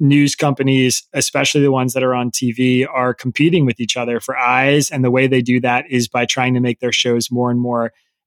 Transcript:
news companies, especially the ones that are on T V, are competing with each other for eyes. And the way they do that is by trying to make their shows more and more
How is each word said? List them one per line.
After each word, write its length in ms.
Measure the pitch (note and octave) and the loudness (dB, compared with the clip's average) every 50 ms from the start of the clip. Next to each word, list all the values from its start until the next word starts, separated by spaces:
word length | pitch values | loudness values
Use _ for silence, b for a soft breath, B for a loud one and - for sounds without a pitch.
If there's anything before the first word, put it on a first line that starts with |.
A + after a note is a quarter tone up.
news 340 | D#3 C#3 C#3+ D3 C#3+ C#3 - | 2 4 4 4 4 2 0
companies, 720 | - D#3 C#3+ C3 - C3+ C3+ C3+ C3 B2+ B2 A#2+ - - _ | 0 0 -2 0 0 0 2 2 2 2 2 0 -2 -6 _
especially 480 | - C#3 C3+ - - C#3 C3+ - - D3+ | -4 -4 -4 -2 -2 -2 -2 0 2 2
the 100 | C#3+ C#3 | 2 2
ones 220 | C3 C3 B2+ B2+ | 2 2 0 0
that 100 | A#2+ C3+ | -2 -2
are 120 | C3 B2+ B2+ | -2 0 0
on 160 | B2 B2 A#2+ | -2 -2 -4
T 200 | - - B2+ B2 | -4 -4 -4 -4
V, 360 | A2+ B2 B2+ B2+ B2+ B2 C3 | -2 0 0 2 2 2 0
are 260 | - - C3 B2+ B2+ | -2 -2 -2 -2 -2
competing 540 | A#2+ - - B2+ - - D3 E3+ F3+ F3 C#3+ | -2 -4 -6 -6 -2 0 0 2 2 2 2
with 120 | B2 A2+ - | 0 0 -2
each 180 | A#2+ G#2 - | -4 -6 -4
other 240 | B2 A#2+ A#2+ A#2+ A2+ | -4 -4 -4 -4 -6
for 160 | - - C3 | -6 -6 -6
eyes. 540 | C3 B2 B2 B2 B2+ C3+ C#3 D3 D3 C#3 - | -2 0 0 2 2 2 4 2 2 0 0
And 140 | D#3 C3+ B2+ | -2 -2 0
the 60 | B2 | 2
way 160 | B2 C3 C3 | 2 2 2
they 160 | C3 C3 B2+ | 2 2 0
do 180 | A#2+ B2 B2 B2 | 0 2 0 0
that 240 | B2 B2 B2 B2+ B2+ - | 0 0 -2 -2 -4 -2
is 180 | C3 B2 A#2+ - | -2 -2 -2 -2
by 160 | - B2 A#2+ | -2 -4 -2
trying 300 | A#2 - C3+ B2+ B2+ B2+ | -2 -2 -2 0 0 0
to 60 | B2 | 0
make 200 | B2 B2 A#2 - | 0 -2 -2 -2
their 120 | C3 B2 | -4 -4
shows 380 | A2+ - - B2 A#2+ A#2+ A2 - | -2 -2 0 0 0 0 -2 -2
more 200 | B2 B2 B2 B2 | -2 -2 -2 0
and 100 | B2 A#2+ | 0 -2
more 320 | B2 B2 A#2+ A#2 A#2 A2+ _ _ _ _ _ _ _ | -2 -2 -2 -2 -4 -4 _ _ _ _ _ _ _